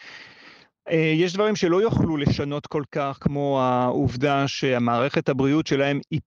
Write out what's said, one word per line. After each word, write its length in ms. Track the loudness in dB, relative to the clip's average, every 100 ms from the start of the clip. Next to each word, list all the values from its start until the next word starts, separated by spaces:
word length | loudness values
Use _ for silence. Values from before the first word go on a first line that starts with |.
| -20 -20 -20 -20 -20 -20 _ _ -2
אה, 220 | 0 2 2
יש 160 | 0
דברים 240 | 2 0 2
שלא 260 | 2 2
יוכלו 340 | 2 2 0 0
לשנות 500 | 0 0 -2 -6 -6
כל 160 | -6 -6
כך, 260 | -6 -6 -4
כמו 400 | -4 -2 0 2
העובדה 880 | 2 2 0 0 -2 0 0 2 0
שהמערכת 800 | -2 0 0 2 2 0 0 -2
הבריאות 380 | 0 2 0 0
שלהם 340 | 0 0 -2 -4
היא 100 | -8